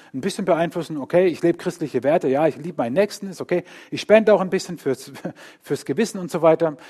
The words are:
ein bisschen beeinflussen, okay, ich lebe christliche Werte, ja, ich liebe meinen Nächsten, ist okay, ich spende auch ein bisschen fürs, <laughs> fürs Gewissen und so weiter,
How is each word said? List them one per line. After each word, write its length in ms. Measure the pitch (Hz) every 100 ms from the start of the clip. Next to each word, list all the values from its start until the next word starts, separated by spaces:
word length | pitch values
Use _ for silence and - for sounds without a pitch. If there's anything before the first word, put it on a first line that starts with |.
| -
ein 60 | 135
bisschen 240 | 180 -
beeinflussen, 520 | 190 160 170 170 156 156
okay, 300 | 127 175 185
ich 160 | 143
lebe 160 | 170 165
christliche 460 | 180 - 151 127
Werte, 240 | 127 160 143
ja, 180 | 135 160
ich 100 | -
liebe 240 | 165 -
meinen 140 | 117
Nächsten, 340 | 143 208 - 196
ist 120 | 170
okay, 240 | - 180 - - -
ich 100 | 139
spende 320 | - 214 214
auch 80 | 202
ein 100 | 185
bisschen 280 | 190 - 165
fürs, 340 | 143 127 - 135 - -
<laughs> 240 | - -
fürs 220 | - 143
Gewissen 340 | - 143 226 196
und 120 | 175
so 120 | 175
weiter, 340 | 160 160 165 147